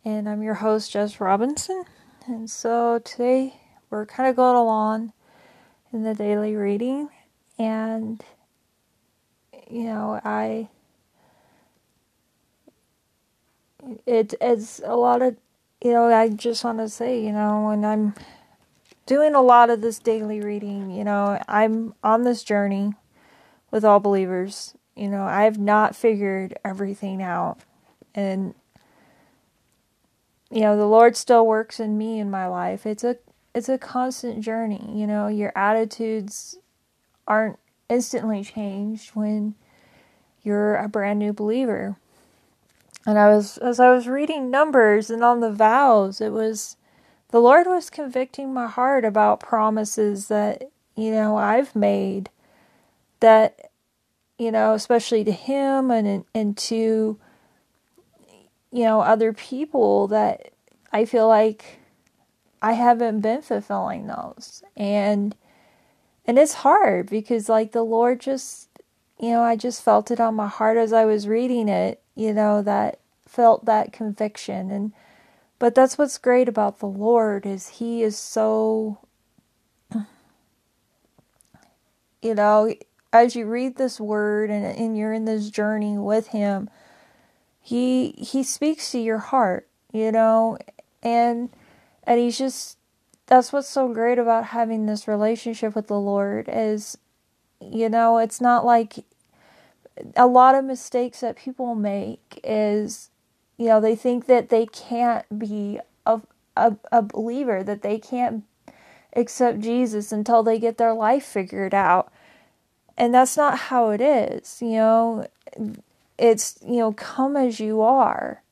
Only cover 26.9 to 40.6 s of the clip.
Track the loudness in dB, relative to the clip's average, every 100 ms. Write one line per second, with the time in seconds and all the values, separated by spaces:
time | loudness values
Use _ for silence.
26.9 | -8 -8 -8 -6 -4 -4 -8 _ _ _
27.9 | _ _ -6 -4 -4 -8 -12 _ _ _
28.9 | _ _ _ _ _ _ _ _ _ _
29.9 | _ _ _ _ _ _ 0 2 2 6
30.9 | 8 8 4 4 6 6 2 -4 -8 -4
31.9 | -4 -4 -6 -6 -6 -6 -6 -6 -6 -8
32.9 | -4 -4 -6 _ _ _ -8 -4 -6 -4
33.9 | -6 -6 -6 -10 -8 -6 -6 -6 -6 -8
34.9 | -6 -4 -2 -2 -4 -4 -2 0 0 -2
35.9 | -4 -6 -6 -8 -14 -18 -20 _ _ _
36.9 | _ _ _ -2 -2 -2 -8 _ _ _
37.9 | -2 -2 -6 -4 -6 -8 -10 -8 -8 -8
38.9 | -10 -10 -6 -4 -2 -4 -8 _ _ _
39.9 | _ _ _ _ _ -4 -2